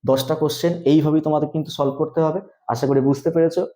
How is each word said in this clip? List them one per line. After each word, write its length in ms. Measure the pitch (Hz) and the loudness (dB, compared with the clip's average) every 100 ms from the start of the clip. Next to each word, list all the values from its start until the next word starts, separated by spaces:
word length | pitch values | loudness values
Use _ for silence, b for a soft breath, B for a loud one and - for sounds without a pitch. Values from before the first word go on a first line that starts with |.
দশটা 300 | 113 131 131 | 0 -2 0
কোশ্চেন 380 | 156 151 - 170 170 | -2 -2 -2 -2 0
এইভাবেই 380 | 135 156 151 156 | 2 4 4 0
তোমাদের 260 | 156 151 151 | 0 -2 -2
কিন্তু 220 | 160 151 | -4 -8
সলভ 240 | - 139 135 | -4 -4 -2
করতে 220 | 151 - | -4 0
হবে। 200 | 160 175 196 b - | -2 -2 -10 b -8
আশা 160 | 120 139 | -2 2
করি 140 | 135 | 2
বুঝতে 280 | 135 139 165 | 2 0 0
পেরেছো। 320 | 165 165 170 180 | 2 2 2 -2